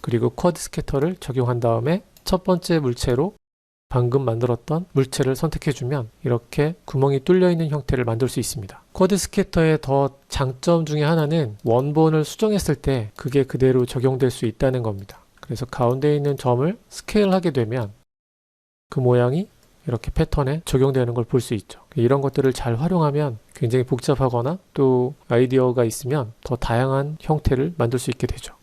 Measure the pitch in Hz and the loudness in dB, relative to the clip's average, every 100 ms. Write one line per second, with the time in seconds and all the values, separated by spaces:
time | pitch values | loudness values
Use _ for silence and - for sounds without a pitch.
0 | - 117 120 - 180 170 - - - 143 | -2 0 0 0 -2 -2 -8 -8 -4 -2
1 | 156 185 - 127 123 120 117 113 127 185 | -2 -4 -6 -2 0 0 0 0 0 -2
2 | - _ - 185 - 180 - 165 135 120 | -4 _ -4 -2 0 -2 0 0 0 -2
3 | - 123 175 - _ _ _ _ _ 123 | 0 0 -2 -6 _ _ _ _ _ -2
4 | 120 135 123 113 120 117 - 156 185 139 | 2 0 0 -2 -2 -2 -2 -4 -2 -2
5 | 135 - 135 135 160 - - 131 123 143 | -2 -2 -2 0 -2 -2 -4 -4 -4 -4
6 | 113 _ - 120 - - 147 175 - 135 | -6 _ -2 -2 -2 -2 -2 -2 -6 0
7 | 135 135 135 185 180 170 160 147 - 131 | 2 0 2 4 4 2 -2 -4 -2 -2
8 | 120 113 127 - 113 127 98 - _ - | 0 0 -2 -2 -4 -6 -12 -16 _ 0
9 | 185 196 - - 185 175 160 156 - 139 | 2 2 0 -2 0 2 2 2 2 2
10 | 139 - _ - 131 127 - 170 156 151 | 0 -4 _ -4 -4 -2 2 2 2 0
11 | 147 165 147 165 127 104 113 117 139 151 | 2 2 2 0 -2 -4 0 2 2 2
12 | 160 156 151 - 214 202 - 143 - 131 | 4 2 -2 -2 0 0 0 -2 0 -2
13 | 104 - - 135 131 135 131 127 123 135 | -4 -8 -2 0 0 2 2 4 0 0
14 | 131 131 131 - 117 - 131 127 113 98 | 0 2 0 0 -6 0 -2 0 -4 -6
15 | 98 - _ _ - 113 120 - 120 131 | -12 -20 _ _ -12 -10 -8 0 0 2
16 | 147 147 143 135 127 120 147 220 _ - | 2 2 0 -2 0 2 0 -2 _ -16
17 | - 214 202 185 175 135 110 127 104 104 | -2 0 2 2 0 -2 -2 -4 -6 -12
18 | _ _ _ _ _ _ _ _ _ - | _ _ _ _ _ _ _ _ _ 0
19 | 127 123 123 147 202 _ _ _ - 113 | 2 4 2 0 -6 _ _ _ -6 -6
20 | - - 160 - 135 151 - 131 135 131 | -4 -2 0 0 0 -4 -2 2 2 2
21 | 123 120 113 131 - 110 - - _ - | 0 -2 0 -2 0 -6 -8 -20 _ 0
22 | 120 139 139 - 131 120 120 117 165 180 | 2 2 0 2 0 0 -2 -2 0 2
23 | 151 143 147 110 _ - 120 127 123 127 | 2 0 -2 -6 _ -6 0 0 0 -2
24 | - 131 131 120 127 185 _ - 135 127 | 0 0 2 0 -2 -6 _ 0 2 4
25 | 123 151 _ 120 127 131 127 123 117 - | 0 -6 _ 2 4 4 2 2 0 -2
26 | 123 147 113 - - 123 - 117 135 135 | -4 -4 -4 -10 -6 -4 0 0 0 0
27 | 143 156 - 156 - 127 151 175 117 127 | -4 -8 -2 0 2 0 -2 0 -2 0
28 | - - 123 - - - | -4 -4 -4 -6 -12 -20